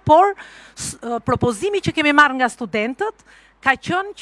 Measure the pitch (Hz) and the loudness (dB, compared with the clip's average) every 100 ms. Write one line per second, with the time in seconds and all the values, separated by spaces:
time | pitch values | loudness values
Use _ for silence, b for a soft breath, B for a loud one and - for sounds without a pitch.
0 | - 311 403 392 B B B - - - | 4 4 4 0 B B B -14 -12 -10
1 | 233 233 - 240 240 202 392 403 - 311 | -8 -6 -4 -2 -2 -2 -4 -4 -4 -2
2 | 294 294 294 262 240 - 220 214 226 269 | 2 4 4 2 -4 -4 -6 -4 -6 -6
3 | 427 - b b b _ 269 254 - 359 | -8 -8 b b b _ -2 -2 -4 -6
4 | 403 - | -6 -12